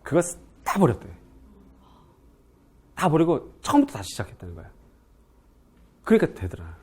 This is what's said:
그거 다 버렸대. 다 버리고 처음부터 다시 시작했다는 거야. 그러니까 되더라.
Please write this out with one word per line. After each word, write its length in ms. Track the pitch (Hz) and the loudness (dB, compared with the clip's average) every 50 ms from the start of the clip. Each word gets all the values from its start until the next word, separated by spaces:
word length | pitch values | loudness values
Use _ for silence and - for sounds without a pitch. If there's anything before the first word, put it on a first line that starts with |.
그거 180 | _ - 135 170 170 - - - - - - - - | _ 2 0 0 0 0 -8 -14 -18 -20 -20 -10 -8
다 160 | - - 202 | -4 2 2
버렸대. 280 | 190 139 104 - - - - - - - - - - - - - - - - _ - _ - - - _ _ _ _ - _ _ _ _ _ _ _ _ _ - _ _ _ | 2 2 2 -2 -10 -18 -20 -20 -20 -20 -20 -20 -20 -20 -20 -20 -20 -20 -20 _ -20 _ -20 -20 -20 _ _ _ _ -20 _ _ _ _ _ _ _ _ _ -20 _ _ _
다 120 | - 180 | -2 0
버리고 460 | 180 147 160 165 165 160 127 - - - - | 2 4 4 4 4 2 -2 -2 -10 -20 -12
처음부터 380 | - - - 294 269 - - - | -6 2 4 4 4 4 -2 -10
다시 100 | 98 - | -10 -10
시작했다는 460 | - - 98 - - - - 87 82 | -8 -10 -10 -10 -10 -16 -16 -14 -14
거야. 100 | 82 80 87 - - - - _ _ _ _ _ _ _ _ _ _ _ _ _ _ _ _ _ _ - _ _ _ _ | -14 -16 -20 -20 -20 -20 -20 _ _ _ _ _ _ _ _ _ _ _ _ _ _ _ _ _ _ -20 _ _ _ _
그러니까 300 | - 220 214 185 - - | 4 4 4 4 0 -2
되더라. 420 | - 95 87 - - - - 82 - | -8 -8 -8 -8 -10 -14 -16 -18 -20